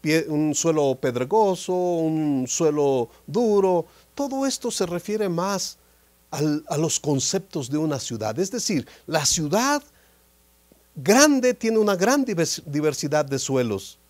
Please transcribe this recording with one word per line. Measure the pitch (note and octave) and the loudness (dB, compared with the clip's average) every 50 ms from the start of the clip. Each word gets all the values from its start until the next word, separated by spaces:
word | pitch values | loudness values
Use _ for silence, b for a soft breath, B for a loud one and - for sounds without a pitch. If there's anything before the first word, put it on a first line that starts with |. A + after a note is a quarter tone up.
pie-, | - D3+ D#3 E3 D#3 D#3 | 2 2 2 2 2 0
un | D3+ D3 D#3 D3+ C#3+ | 0 0 0 0 0
suelo | - - E3 D#3+ D#3 C#3+ C3+ C3 - | 0 0 2 2 2 2 2 0 0
pedregoso, | - C3+ A#2 B2 B2+ C3 F#3+ A3 G#3+ G3 F#3 F3 - - F#3 | -2 -2 -2 -2 -2 2 2 4 4 4 2 -2 -2 -2 -2
un | F3+ F3+ F3 F3 E3+ D#3+ D#3+ D#3+ D#3 D#3 D3+ C#3+ C3 C3 | 0 0 0 0 0 0 0 0 0 0 0 0 0 -2
suelo | B2+ - - E3 D3+ D3 D3+ C#3+ C#3 C3+ B2+ A#2 b b b b | -4 -2 0 0 0 2 2 2 2 2 0 -2 b b b b
duro, | - C#3+ A3 B3 A3 G#3 G3+ F#3+ F#3+ F3+ E3+ D#3 b b b b b _ | -4 -2 0 2 4 4 4 4 4 2 2 0 b b b b b _
todo | - C#4+ C4+ C4+ C4+ C4+ | -6 -4 -4 -2 -2 -2
esto | C4+ B3+ - - A#3+ | -2 -2 -2 -6 -6
se | - - G3 | -2 -2 -2
refiere | E3+ F3 F3 - - G#3 G#3+ G#3 F#3+ | -2 -2 -6 -4 -4 -2 -2 -2 -2
más | E3+ E3 F3+ G3 G3+ F#3 - - - b b b b b b b b _ _ _ | 0 -2 0 -2 -2 -4 -4 -8 -10 b b b b b b b b _ _ _
al, | - C#3 D3+ D#3 D3 D3+ D#3 - | -4 -2 0 0 0 -2 -4 -4
a | E3 | -2
los | D3 D#3+ D#3 - - | -2 0 -2 -2 -2
conceptos | - C#3+ D3 C3+ B2+ - - F#3+ G3 - - E3 C3 A#2+ | -2 0 0 0 0 -2 -2 -4 -6 -6 -8 -8 -6 -4
de | C#3 | -2
una | D3+ D#3+ D#3 C#3+ B2+ | -2 -2 -2 -2 -4
ciudad. | - - A#2 A2 A2 G#2+ A2 C3+ | -6 -8 -8 -4 -4 -4 -2 -2
Es | F#3+ F#3+ | -4 -4
decir, | - A#3 - - F3+ C#3 A2+ B B B B | -4 -6 -4 -2 -2 -2 -4 B B B B
la | - D3+ D#3+ D3 | -4 -4 0 0
ciudad | D#3+ - E3+ D#3 D3 E3 G#3+ B3 C#4 D4 D4 C#4+ - b b b b b b b b b _ _ _ _ _ _ _ _ _ _ _ _ | 0 0 0 0 0 0 2 2 2 0 -2 -4 -10 b b b b b b b b b _ _ _ _ _ _ _ _ _ _ _ _
grande | D#3 B2+ E3+ G#3 C4 D4 D#4 C#4+ C4 A#3+ B3+ A#3+ | -6 0 4 6 6 6 6 4 4 2 0 0
tiene | - - A3 A3 | 0 -2 0 2
una | A3 G#3+ G#3 G3 | 2 2 2 2
gran | F3 F#3 A3 C4+ C#4+ C4 | 2 2 2 2 2 0
divers-, | B3 G3+ E3 E3 - - - - | 0 0 0 0 -2 -2 -8 -8
diversidad | D#3 C#3+ D3+ D3+ D#3 C#3 - - D3 D3+ D3+ D3 | -4 -4 0 0 0 -2 -2 -4 0 0 0 0
de | C#3 C#3 | 0 -4
suelos. | C3 - - C3+ C3 B2 A2+ G2+ G2 - - - _ _ | -4 -2 0 0 0 0 0 -2 -6 -6 -12 -20 _ _